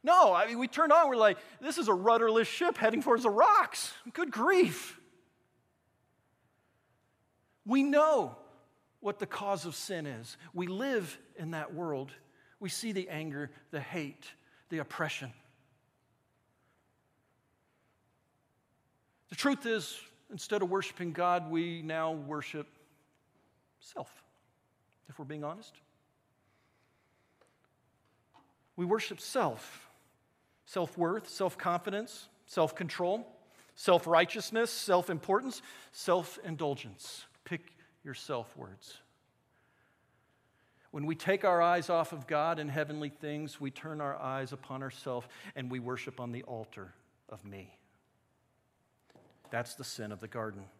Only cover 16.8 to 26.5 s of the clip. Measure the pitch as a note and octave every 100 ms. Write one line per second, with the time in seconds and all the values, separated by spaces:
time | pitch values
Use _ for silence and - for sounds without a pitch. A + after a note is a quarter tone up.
16.8 | _ _ _ _ _ _ _ _ _ _
17.8 | _ _ _ _ _ _ _ _ _ _
18.8 | _ _ _ _ _ E3+ C#4 C#4 A#3 A3
19.8 | D#3+ - - _ _ G#3+ - G3+ F3+ F#3+
20.8 | - - F3 D#3 F3+ F3+ D#3+ E3 E3+ E3
21.8 | D#3 D#3+ D#3+ D#3+ C#3 D3+ - D#3 C#3+ _
22.8 | _ _ _ _ _ _ _ _ _ _
23.8 | - - - - _ _ _ _ _ _
24.8 | _ _ - C#3+ C#3 D3+ D3 F#3 A3 _
25.8 | _ _ _ _ _ _ _